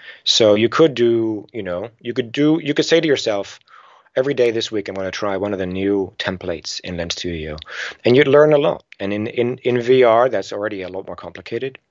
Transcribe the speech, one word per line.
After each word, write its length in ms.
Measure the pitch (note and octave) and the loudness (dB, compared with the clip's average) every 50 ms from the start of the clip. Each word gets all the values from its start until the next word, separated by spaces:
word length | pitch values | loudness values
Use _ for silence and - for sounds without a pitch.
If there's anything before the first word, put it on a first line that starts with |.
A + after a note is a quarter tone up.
| - - - - _ | -20 -20 -20 -10 _
so 320 | - - - A2+ G#2+ G#2 | -2 2 4 4 6 6
you 140 | G#2+ A#2 A2+ | 4 4 2
could 260 | - - D#3+ D#3 B2+ | 4 4 4 4 4
do, 500 | A#2+ A#2+ A#2 A#2 A2+ A2+ A2 A2 G2+ G2 - - | 2 2 2 2 2 0 -2 -4 -6 -10 -12 -12
you 80 | A2+ | -10
know, 300 | G2 F2+ F2 F2+ G#2 A#2+ - _ | -8 -6 -6 -6 -8 -10 -14 _
you 140 | A2 A#2+ A#2 | -12 -6 -4
could 160 | B2+ A#2 A2 | -4 -6 -4
do, 280 | A#2 C#3 D3 D3+ D#3 E3 D#3 | -2 0 2 2 2 0 -2
you 100 | C#3+ D3 | -2 -2
could 120 | - D3+ | 0 2
say 140 | - E3 E3+ | 2 2 2
to 80 | E3 D#3 | 4 2
yourself, 520 | C3+ - - A2+ G#2 G2+ G2 - - - _ _ _ - - _ _ _ _ _ _ | 0 0 0 -2 -2 -2 -4 -8 -12 -20 _ _ _ -20 -20 _ _ _ _ _ _
"Every 180 | C3 C3 C#3+ C#3+ | -2 -2 0 0
day 160 | B2+ B2 A#2+ | 2 2 2
this 220 | A2 A2+ G#2+ - | 2 0 -4 -4
week, 160 | A2 G#2 G2 - | -4 -6 -6 -6
I'm 80 | F#2+ | -8
gonna 160 | G2 F#2+ F#2 | -6 -6 -6
try 260 | - - G#2+ G2+ G2 F#2+ | -6 -6 -4 -4 -4 -2
one 160 | G2 G#2 G#2 | -2 -4 -2
of 60 | F#2 | -4
the 80 | F#2+ F2+ | -4 -4
new 440 | F#2 F#2+ G2 G2+ G2+ G2 F#2+ - - - | -4 -2 0 0 0 0 0 -4 -6 -6
templates 640 | - - F#2+ F2+ - F2+ E2+ D2+ - - - - | -6 -6 -6 -6 -6 -8 -8 -8 -8 -10 -12 -12
in 180 | - F2+ F2+ E2+ | -10 -10 -8 -8
Lens 160 | E2+ E2 - | -6 -6 -8
Studio," 440 | - - F2+ E2+ D#2+ D#2 D#2 D2+ D2+ - - - - - - - - - | -8 -6 -6 -6 -6 -8 -8 -10 -12 -14 -14 -12 -12 -12 -12 -12 -4 0
and 120 | A#2 B2 | 4 4
you'd 120 | C#3 D3 C#3 | 6 6 6
learn 260 | C3 D3 D3+ D3+ D3+ | 6 6 6 6 6
a 40 | C#3+ | 4
lot. 260 | D3 E3+ - - - _ - - | 2 0 -2 -4 -8 _ -12 -8
And 140 | G2+ G2 G#2 | -6 -6 -4
in, 140 | G#2 G#2+ A#2+ | -4 -6 -4
in, 320 | - B2 A#2 A#2+ B2+ B2 | -4 -2 -2 -2 -4 -4
in 200 | - B2+ A#2+ B2 | -2 -2 -2 0
V 240 | A#2 A#2+ C3 B2+ B2 | 2 4 4 6 6
R, 260 | A#2 A2 A#2 B2+ C3+ | 6 6 6 4 2
that's 220 | A2+ G2 F#2+ - | 0 -2 -6 -6
already 300 | G#2 G#2 G2+ G#2+ G#2 F#2+ | -8 -6 -6 -6 -6 -8
a 80 | F#2 F2+ | -10 -10
lot 160 | F#2 F#2+ F#2+ | -10 -12 -12
more 100 | F2+ F2 | -12 -14
complicated. 600 | - - E2+ E2+ F#2 - - A#2 A#2+ B2+ C3+ C3 - _ _ | -14 -14 -16 -16 -16 -12 -10 -8 -8 -8 -8 -10 -14 _ _